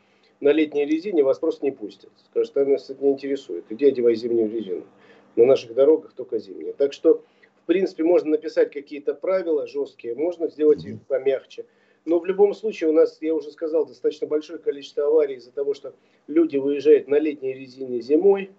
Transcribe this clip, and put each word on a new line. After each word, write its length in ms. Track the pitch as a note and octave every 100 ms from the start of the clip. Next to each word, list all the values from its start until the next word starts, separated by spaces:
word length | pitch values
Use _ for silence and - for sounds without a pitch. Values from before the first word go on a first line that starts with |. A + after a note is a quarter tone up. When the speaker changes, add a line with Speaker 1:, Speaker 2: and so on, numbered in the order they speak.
| _ _ _ _
Speaker 1:
на 100 | C#3+
летней 340 | D3+ D3+ C#3+ D3
резине, 380 | D#3+ G3+ E3+
вас 160 | C3+ D#3+
просто 260 | D#3+ - C#3+
не 60 |
пустят. 400 | - G2+ - - _ _
Скажут: 260 | - A2+ C#3+
«А 80 | C#3
нас 240 | C3+ -
это 140 | C3+
не 80 | C#3
интересует. 540 | C#3 C#3 C#3 - F2 -
Иди 160 | A2 C#3
одевай 280 | B2 A#2+ A2+
зимнюю 360 | A#2 A#2 G#2+
резину. 320 | A2+ F#2+ F2 - _ _ _ _ -
На 100 | B2
наших 280 | B2+ A#2+
дорогах 400 | A2+ C#3+ D#3 -
только 240 | - A#2+ A2+
зимняя». 340 | G2 F2 E2+
Так 200 | - C#3
что, 280 | - A#3+ - - _ _ _
в 20 | -
принципе, 360 | F3+ F#3 -
можно 280 | D#3+ E3+ D3+
написать 400 | D#3 D#3+ E3+ D#3
какие-то 420 | D3 C#3 D3 C#3+
правила 540 | C#3+ E3 F#3+ E3+ D3+ A#2+
жесткие, 480 | C#3 C3 - A#2 A#2+
можно 320 | E3+ E3+ D3+
сделать 340 | C#3+ D3+ C#3 G#2
их 80 |
Speaker 2:
Мгм. 80 | A2 _
Speaker 1:
помягче. 580 | C#3 C3+ C3+ - - - _ _ _ D#3
Но 140 | E3+
в 60 | F3
любом 280 | F#3 G3+ G3
случае 340 | A3 - D#3+
у 40 |
нас, 260 | D#3+ - -
я 120 | D#3 D#3+
уже 160 | D3
сказал, 340 | - D#3+ D#3+ C3
достаточно 400 | A#2 D3+ D3 C#3+
большое 300 | D3+ D3+ D#3
количество 460 | D3+ C#3+ C#3 - D3
аварий 280 | D#3 C#3+ C3
из-за 160 | A#2+
того, 220 | C3 C#3+ C3+
что 180 | C3 - _ _ -
люди 300 | D3+ D#3+ C#3
выезжают 500 | C3+ C#3+ C#3 C#3+ -
на 120 | C#3+
летней 340 | D#3 C#3+ C3
резине 480 | C3 C3 B2+ C3 A#2+
зимой 480 | A#2 D3+ G3 G3 F#3+